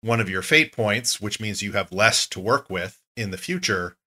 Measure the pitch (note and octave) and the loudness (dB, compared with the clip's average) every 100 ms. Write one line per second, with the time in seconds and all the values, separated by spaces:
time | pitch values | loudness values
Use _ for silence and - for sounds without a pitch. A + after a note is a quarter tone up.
0 | A2+ A#2 F#2+ F#2+ F2+ D3+ D3+ - G#2+ G#2 | 0 0 2 -2 4 4 4 0 0 0
1 | A#2+ - G#2 - G#2+ G2 G2+ F#2 F2 F#2 | 0 -4 -4 -6 -6 -4 -4 -4 -4 4
2 | A2 - - - F#2+ C3 - F#2 F#2 - | 4 4 -2 -4 0 0 0 -4 -4 -10
3 | _ - G#2 F#2 - F3+ - F#2+ F2 - | _ -8 -6 -6 -6 -4 0 0 -2 -8